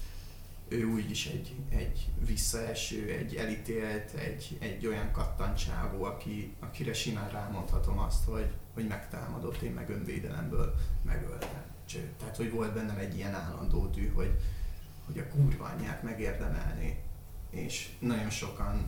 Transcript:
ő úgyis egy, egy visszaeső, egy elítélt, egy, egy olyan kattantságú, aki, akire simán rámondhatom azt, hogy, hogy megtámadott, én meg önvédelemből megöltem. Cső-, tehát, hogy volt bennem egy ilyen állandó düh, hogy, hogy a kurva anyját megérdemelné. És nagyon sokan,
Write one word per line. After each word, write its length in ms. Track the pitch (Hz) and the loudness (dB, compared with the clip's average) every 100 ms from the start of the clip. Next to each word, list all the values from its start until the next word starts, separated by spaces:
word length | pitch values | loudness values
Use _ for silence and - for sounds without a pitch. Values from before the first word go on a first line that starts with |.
| - - - - - - - | -6 -6 -10 -12 -12 -12 -4
ő 160 | 117 | 0
úgyis 420 | 113 113 107 107 - | 2 2 0 -2 -2
egy, 280 | - - - - | -4 -6 -4 2
egy 400 | - - - - - - | 2 2 0 0 2 2
visszaeső, 840 | 107 - 117 113 113 - 107 104 | 4 2 0 0 -2 -2 -2 -2
egy 240 | - - | -2 -2
elítélt, 800 | - 110 107 113 113 107 107 - | -2 -2 -2 -2 -2 -2 -4 -4
egy, 440 | - - - - - | -6 -4 -4 -6 -6
egy 260 | 110 95 113 | -4 -2 -2
olyan 260 | 101 98 | 0 2
kattantságú, 920 | - - - 104 104 - - - 95 | 2 2 2 2 2 2 2 0 0
aki, 500 | 98 - - 104 - - | -2 -4 -4 -4 -6 -8
akire 320 | 104 - 135 | -8 -4 -2
simán 360 | 107 - 104 101 | -2 -2 -2 -2
rámondhatom 680 | 104 104 98 90 - - 98 | -4 -4 -2 2 4 4 4
azt, 260 | - - | 4 4
hogy, 260 | - 110 110 - - | 4 4 2 0 -4
hogy 120 | - 110 | -4 -2
megtámadott, 760 | 104 - - - - 82 - | -2 -6 -8 -6 -4 -4 -2
én 100 | - | -2
meg 160 | - - | -4 -4
önvédelemből 840 | - - - - 76 82 - - - - - | -4 -2 -4 -4 -2 0 4 6 4 4 4
megöltem. 600 | - - - - - - - - | 4 2 2 -2 -4 -6 -8 -12
Cső-, 260 | - - - - | -10 -8 -6 -6
tehát, 180 | 107 - | -6 -2
hogy 140 | 117 | 0
volt 240 | 113 107 | 0 0
bennem 240 | 107 107 101 | 0 -2 -2
egy 180 | 98 90 | -2 -2
ilyen 180 | 101 | -2
állandó 520 | 95 82 - - - - | -4 -4 -2 4 6 6
düh, 280 | - - | 4 4
hogy, 260 | - - - - - - - - - - | 6 6 6 4 0 -2 -4 -8 -10 -8
hogy 120 | 147 | -6
a 80 | 143 | 0
kurva 360 | 147 139 - | 6 6 6
anyját 380 | - - 110 - | 0 -4 -4 -4
megérdemelné. 1000 | 117 107 107 95 95 - - 85 82 - - - - - - | -4 -2 0 0 0 2 0 0 0 0 -2 -6 -8 -10 -8
És 380 | - - - - - | -6 -4 -4 -8 -4
nagyon 320 | 120 113 107 | 0 0 0
sokan, 560 | - - - - - | -2 -4 -2 2 2